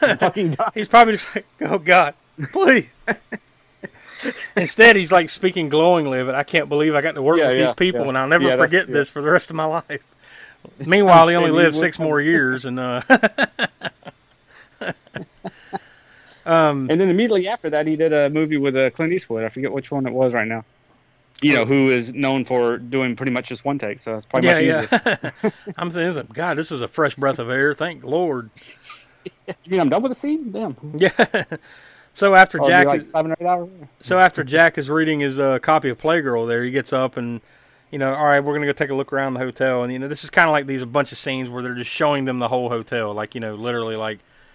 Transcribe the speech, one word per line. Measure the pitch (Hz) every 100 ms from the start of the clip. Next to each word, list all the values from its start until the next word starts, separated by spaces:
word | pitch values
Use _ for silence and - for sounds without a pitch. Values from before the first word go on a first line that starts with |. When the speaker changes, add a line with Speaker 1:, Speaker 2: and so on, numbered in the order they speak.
Speaker 1:
I'm | 277 190
fucking | - - 175
done." | 139 220
Speaker 2:
He's | 220 208
probably | 233 226 208
just | - 202
like, | - _
"Oh, | 156 180
God, | 156 180 147 - _ - 143
please." | 349 370 254 - _ -
Speaker 1:
<laughs> | 214 _ 226 _ _ _ _ - _ - - 262 - - -
Speaker 2:
Instead, | 170 - 233 208
he's, | 160
like, | 180 160
speaking | - 185 185 156
glowingly | 147 170 175 143 131
of | 127
it. |
"I | 131
can't | 147 170 139
believe | 147 156 147
I |
got | 156
to | 151
work | 135 165
Speaker 1:
Yeah, | 143
Speaker 2:
with | 127
Speaker 1:
yeah, | 127
Speaker 2:
these |
people, | 120 185 120
Speaker 1:
yeah. | 135
Speaker 2:
and | 131
I'll | 135
never | 165
Speaker 1:
Yeah, | 135 127
that's, | 135
Speaker 2:
forget | 175 175
Speaker 1:
yeah. |
Speaker 2:
this | 143 139
for | 151
the | 147
rest | 170 -
of | 160
my | 156
life." | 165 - 147 - _ - - - _ - -
Meanwhile, | 160 190 196 165 165
he |
Speaker 1:
<laughs> | 175
I'm |
Speaker 2:
only | 170
Speaker 1:
sure | 160
he | 170
Speaker 2:
lived | 151
Speaker 1:
would |
Speaker 2:
six | 175 156
more | 160 147
Speaker 1:
come. | 147
Speaker 2:
years, | 165 131 127
and, | 127 127
uh, | 127 123 -
<laughs> | 262 214 - 254 - - _ - - - - _ _ _ - - _ 185 - _ - - _ - - - 196 - _ _ _ - - 160
um, | 165 156 143 131
Speaker 1:
And | 160
then | 190
immediately | 180 233 202 185
after | 233 160
that, | 151 156
he | 151
did | 160
a | 151 143
movie | 156 156 151
with, | 139 131
uh, | 131
Clint | - 165
Eastwood. | 185 - 113
I | 110
forget | 131 135
which | 135 131
one | 143 131
it |
was | 123 131
right | 120 110
now. | 113 - _ _ _ _ _ _ -
You | 147
know, | 131
Speaker 2:
Oh. | 113
Speaker 1:
who | 139 135
is | 123 117
known | 127 135 135 120
for | 127 120 120
doing | 120 135 127 110
pretty | 135
much | 123 123
just | 120
one | 143 143
take, | 104 107
so | -
that's | 110
probably | - 131 175
Speaker 2:
Yeah, | 165 - 156
Speaker 1:
much | -
Speaker 2:
yeah. | 233 247 175 151 -
Speaker 1:
easier. | 214 -
Speaker 2:
<laughs> | - 165
I'm | 170
saying, | 170 170
"This | 156
is, | 113
God, | 110 175 151
this | 160
is | 143
a | 117
fresh | - 147 123
breath | 139 127
of | 117
air. | 127 143
Thank | 143 165 151
Lord." | 127 160 175 131 113
Speaker 1:
<laughs> | - - - - - - - - - - -
You | 170
mean | 185
I'm | 151
done | 165
with | 254
the | 247
scene? | 285 311 247
Damn. | 196 214 127 147
Speaker 2:
Yeah. | 151 185
<laughs> | - 220 208 - 156 - - - _ _
So | - 196
after | 190 190 165
Speaker 1:
Oh, |
it'd | 139
be | 180
Speaker 2:
Jack | 170
Speaker 1:
like | 139
Speaker 2:
is | -
Speaker 1:
seven | 160 160
or | 160
eight | 175
hours? | 180 175 185 143 _
Speaker 2:
so | - 185
after | 180 175
Jack | 131 151 165 160
is | 135
reading | 156 156 151
his, | 143 135
uh, | 135 131
copy | - 156 135
of | 120
Playgirl | 156 170 135 117 117
there, | 117
he | 123
gets | 135 123
up | 131 131 131
and, | 120 117 - _ _ _ _
you | 147
know, | 135
"All | 135
right, | 147 143
we're | 143
gonna | 147
go | 143
take | 139 139
a |
look | 135 135
around | 139 135
the | 127
hotel." | 127 - 131 127
And, | 123
you | 127
know, | 139
this | 147
is | 147
kinda | - 165
like | 151 139
these, | 135
a | 123
bunch | 139 139
of | -
scenes | 147 131 127
where | 123
they're | 123
just | 123 120
showing | - 151 143
them | 131 127
the | 117
whole | 127 120
hotel, | 120 110 120 107
like, | 104 107
you | 123
know, | 110
literally, | 107 117 120 113 110
like, | 110 107 _ _ _